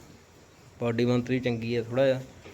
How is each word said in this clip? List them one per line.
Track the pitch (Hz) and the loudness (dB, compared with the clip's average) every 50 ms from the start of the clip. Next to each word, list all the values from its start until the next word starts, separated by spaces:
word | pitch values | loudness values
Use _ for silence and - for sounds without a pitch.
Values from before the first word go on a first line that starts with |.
| - - - - - - - - - - - - - - - - | -20 -20 -20 -20 -20 -20 -20 -20 -20 -20 -20 -20 -20 -20 -10 -4
ਬਾਡੀ | 120 120 117 113 123 | -4 -2 0 2 2
ਮੰਤਰੀ | 120 123 123 120 123 127 131 | 2 2 2 2 0 -2 0
ਚੰਗੀ | 123 127 120 113 113 117 117 | 0 0 -2 -2 -2 -2 -2
ਹੈ, | 120 | -2
ਥੋੜ੍ਹਾ | 110 110 120 127 135 | -2 -2 0 2 2
ਜਿਹਾ | 135 131 131 131 - - - - - | 2 2 0 -4 -10 -18 -20 -20 -20